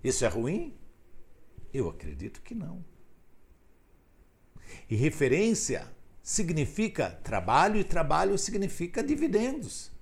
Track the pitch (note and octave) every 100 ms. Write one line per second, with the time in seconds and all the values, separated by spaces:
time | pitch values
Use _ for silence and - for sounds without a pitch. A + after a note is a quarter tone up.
0 | G2 - A#2 G2 A#2+ G3 E4 - - -
1 | - - - - - - - C3+ - -
2 | - C#2+ - - - A3+ D#3+ F3+ E3+ -
3 | - - - - - - - - _ -
4 | _ _ - _ - - - - - A2
5 | A#2+ - C#3 C#3+ A3 A3+ - A2 - -
6 | - - - - F3 D#3+ C#3 - A3 -
7 | G#2 E2+ - G#2 F#2 B2+ F#3+ G3+ F#3+ E3+
8 | D3+ D#3 G3 G3 - G3+ G3 - F3 -
9 | - D4 D#4 G3+ A#3+ D4 G#3 - - -